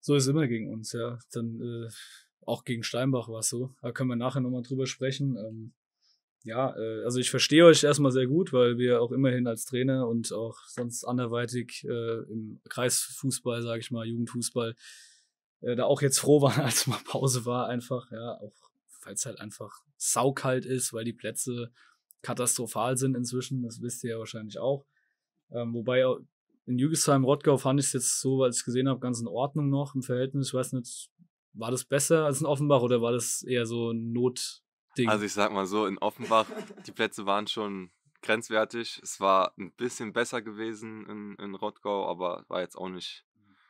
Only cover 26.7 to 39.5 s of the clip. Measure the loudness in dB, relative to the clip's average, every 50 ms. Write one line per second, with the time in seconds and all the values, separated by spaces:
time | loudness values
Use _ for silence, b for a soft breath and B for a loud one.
26.7 | 0 2 2 2 2 2 4 4 4 6 6 4 4 4 4 4 4 4 4 2
27.7 | 2 2 2 2 0 0 0 0 -2 0 0 0 2 4 4 2 2 0 -4 0
28.7 | 0 2 2 2 0 0 0 -4 -4 -2 -4 -6 -2 -2 -2 -2 0 0 0 2
29.7 | 2 2 0 -2 -4 -6 -4 -2 0 0 0 0 0 -2 -2 -2 -2 -2 -2 -2
30.7 | -4 -6 -6 -6 -12 -14 -16 -18 _ _ -20 _ _ _ _ _ _ -8 -6 -4
31.7 | -4 -4 -2 _ 0 0 4 4 4 4 4 2 0 0 0 0 0 0 4 4
32.7 | 4 6 6 4 2 4 4 2 0 0 -2 -2 -4 -6 -4 -2 -2 0 0 -2
33.7 | -2 -2 -2 -2 -2 -4 -4 -2 0 2 2 2 0 0 -8 -8 -10 -12 _ _
34.7 | _ _ _ _ _ 0 2 4 4 2 2 -2 0 2 2 2 2 0 -2 0
35.7 | 2 0 0 0 0 -2 -2 -4 -4 -4 -2 4 4 4 4 4 -4 -12 -12 -14
36.7 | -16 -18 -18 -18 -4 -4 -4 -4 -2 -6 -2 0 0 0 0 -2 -4 -4 -4 -6
37.7 | -6 -8 -10 -12 _ _ _ _ _ _ -2 0 0 0 0 0 2 2 2 2
38.7 | -2 -8 -8 -8 -10 -12 -12 -12 -8 0 2 4 6 6 4 2